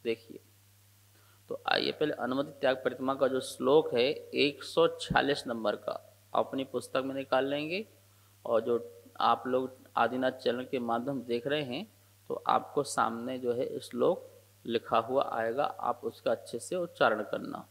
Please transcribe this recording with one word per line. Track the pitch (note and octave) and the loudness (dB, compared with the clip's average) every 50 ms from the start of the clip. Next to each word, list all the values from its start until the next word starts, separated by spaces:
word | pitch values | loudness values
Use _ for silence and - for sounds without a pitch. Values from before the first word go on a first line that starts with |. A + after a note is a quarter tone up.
| _ | _
देखिए, | A#2+ A2+ - - - - - _ - _ _ _ _ _ _ _ _ _ _ _ - _ - - - - _ _ - | -2 -4 -4 -6 -18 -18 -18 _ -20 _ _ _ _ _ _ _ _ _ _ _ -20 _ -20 -20 -20 -20 _ _ -10
तो | - - - - | -10 -6 0 0
आइए | - G1+ - C#2 | 2 2 2 0
पहले | - - D#3 D3+ D3 | 0 0 -2 -2 -2
अनुमति | - A2+ A#2+ C3 C3+ C#3+ D#3 - - | -2 -4 -4 -2 -2 -4 -4 -6 -2
त्याग | - C3 B2+ | 0 0 0
प्रतिमा | C3 - C3+ B2 A2+ C3 C3 C#3 | 2 0 -2 -2 -2 -2 -2 0
का | C3+ C#3 B2+ | 2 2 2
जो | C3 B2+ | 2 0
श्लोक | B2 - - - B2+ B2+ C#3 D#3 D#3 D#3 - | -4 -6 -8 -2 2 6 6 6 6 4 2
है | A#2+ A#2+ C3+ D3+ | 2 2 2 2
एक | - - - - B2 C3 D3 C#3+ - - | -2 -8 -8 0 2 2 2 2 -2 -12
सौ | - - - E3 E3 | -4 2 4 4 4
छियालीस | E3 - - - - B2+ B2+ C#3 C#3+ C#3+ - C3+ | 2 -2 -6 2 2 4 4 4 2 0 -2 -6
नंबर | A#2+ A#2 A2 G#2 G#2+ | -6 -2 -2 -2 -2
का | G#2+ - - - - - - - _ _ _ - | -2 -4 -6 -6 -6 -8 -14 -20 _ _ _ 0
अपनी | - A2+ - - C3+ C3+ | 0 0 0 0 -6 -6
पुस्तक | C3 - B2 A#2+ - - C3+ C3 | -4 -4 -8 -8 -2 -4 -2 -2
में | C3+ C3+ | -2 -4
निकाल | C3+ C3+ C3 - C3 C3 | -6 -4 0 0 2 2
लेंगे, | C#3 C#3+ D3 D3+ D#3 E3+ F#3+ A3 - - - _ _ _ _ _ _ _ _ _ | 0 -2 -4 -4 -4 -4 -6 -6 -8 -14 -20 _ _ _ _ _ _ _ _ _
और | - A#2 A2 | 2 2 2
जो | A2+ A#2+ A#2+ A#2 A#2 - - - - - - - | 4 4 0 0 0 -4 -16 -20 -20 -20 -6 0
आप | - A2+ A#2 - - B2+ | 4 4 4 2 2 0
लोग | B2+ B2+ C3 B2+ - - - - - - | 0 0 0 0 -8 -12 -20 -6 0 2
आदिनाथ | A#2 A#2 B2 B2+ C3 C3 | 2 2 2 0 0 0
चैनल | B2+ - - B2+ A#2+ B2 B2+ | -2 0 -2 0 0 0 -4
के | B2+ - C3 | -4 -4 -4
माध्यम | A#2+ A#2 A#2 A#2+ A#2+ C3+ C#3+ C3 | -2 0 -2 -2 -2 -2 -4 -6
देख | A#2+ B2 A#2+ A#2+ A#2 C#3+ | -4 -2 -2 -2 0 -2
रहे | C#3+ D3+ D3 | -2 -2 -2
हैं | B2+ B2 C#3 G#3 A#3 _ _ _ _ _ _ _ _ | -4 -6 -8 -8 -10 _ _ _ _ _ _ _ _
तो | - - - - | -6 -4 2 2
आपको | - - - - - - C#3 | 2 2 2 0 -2 -2 0
सामने | - - - A#2 A2+ A2+ A#2 A#2 B2+ C3 B2+ | 0 2 2 2 2 2 -4 -6 -6 -6 -4
जो | B2+ B2 A#2+ | -2 0 0
है | A#2+ C3 - - B2+ | 0 0 -2 -2 -8
श्लोक | - - - A#2+ B2 C#3 F3+ F#3 - - - - - - - - - | -8 -8 -2 2 4 4 4 2 -4 -16 -20 -20 -20 -20 -20 -14 -6
लिखा | - A2+ A2+ - - - A2 | -2 -2 -2 0 2 2 2
हुआ | A2+ A#2 B2+ C3+ - - - | 2 4 2 2 2 2 0
आएगा, | A#2 A2+ A2+ A2+ C3 C#3+ | -2 -2 -2 0 0 0
आप | - - - - - A#2+ - - | -2 -2 -2 -2 -2 -2 -2 -4
उसका | A#2 A2+ - - C3+ | -8 -8 -4 -2 0
अच्छे | A#2 A2 - - - A#2 | 0 0 -2 -8 -10 -10
से | - - - | -6 -4 -4
उच्चारण | F#3 F3 F3 - - D3+ A#2+ A2 G#2+ G#2+ | -4 -4 -4 0 4 4 4 4 2 -2
करना। | - - - - - - - - - | -4 -4 -6 -6 -8 -10 -10 -12 -16